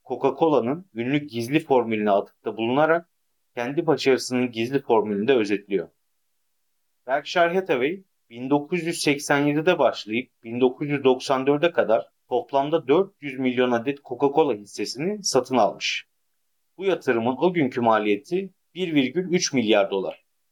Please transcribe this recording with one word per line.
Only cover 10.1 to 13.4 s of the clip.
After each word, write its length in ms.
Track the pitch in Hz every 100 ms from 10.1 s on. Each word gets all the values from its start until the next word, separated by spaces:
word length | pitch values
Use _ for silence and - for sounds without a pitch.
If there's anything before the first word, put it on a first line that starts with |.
| 113 - _
bin 180 | 117 120
dokuz 280 | 127 127 147
yüz 140 | 143
doksan 440 | 127 131 - 131 135
dörde 240 | 147 170
kadar 380 | - 98 110 - _ _
toplamda 600 | 123 - 139 143 160 120
dört 340 | 156 190 _
yüz 180 | 143
milyon 320 | 127